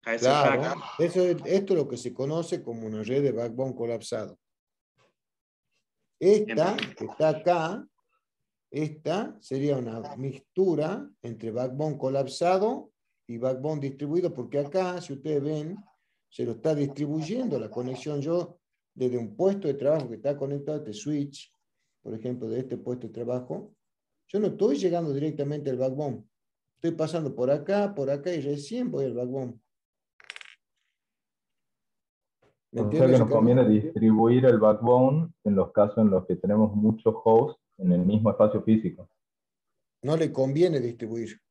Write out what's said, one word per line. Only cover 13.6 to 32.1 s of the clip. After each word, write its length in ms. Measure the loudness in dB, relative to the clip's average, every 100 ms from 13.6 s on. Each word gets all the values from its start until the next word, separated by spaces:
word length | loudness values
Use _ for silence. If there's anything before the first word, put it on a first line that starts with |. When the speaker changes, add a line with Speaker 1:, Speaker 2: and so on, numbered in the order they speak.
| -4 -4
Speaker 2:
distribuido, 540 | -6 -6 -4 -2 -2
porque 260 | -4 -6 -4
acá, 400 | -2 -2 -4 -6
si 140 | -10
ustedes 280 | -10 -4 -2
ven, 360 | -2 -4 -6 -12 -16 _ _ _ _
se 140 | -8
lo 100 | -6
está 220 | -4 -2 0
distribuyendo 840 | -2 -4 -4 -4 -4 -4 -4 -4
la 120 | -6
conexión. 500 | -6 -6 -8 -6 -6
Yo, 400 | -2 -2 -4 -12 _ _ _ -4
desde 240 | -2 -2
un 160 | -6 0
puesto 320 | 0 0 -4
de 80 | -2
trabajo 340 | 0 0 -2
que 60 | -6
está 200 | -4 -4
conectado 440 | -4 -6 -6 -8
a 20 |
este 100 | -8
switch, 600 | -10 -6 -4 -4 -8 -20 _ _ _ _ _
por 140 | -12 -8
ejemplo, 340 | -6 -6 -6
de 120 | -6
este 160 | -6 -8
puesto 280 | -8 -8 -10
de 80 |
trabajo, 640 | -10 -6 -6 -6 -12 -12 _ _ _ _ _ _
yo 120 | -2
no 80 | -2
estoy 300 | 0 0 2
llegando 360 | 0 0 -2
directamente 560 | -2 -4 -4 -4 -4 -4
al 80 | -2
backbone. 460 | -2 -2 -6 -6 -14 _ _ _ _ _
Estoy 140 | -6 -2
pasando 380 | -4 -2 -4 -2
por 160 | 0
acá, 420 | 0 0 0 0
por 160 | -2 -4
acá 240 | -2 -4
y 80 | -4
recién 480 | -4 -6 -6 -6 -4
voy 160 | -2 -4
al 80 |
backbone. 400 | -4 -6 -6 -8 -10 _ _ _ _ _ _ _ -20 -20 -20 _ _ _ _ _ _ _ _ _ _ _ _ _ _ _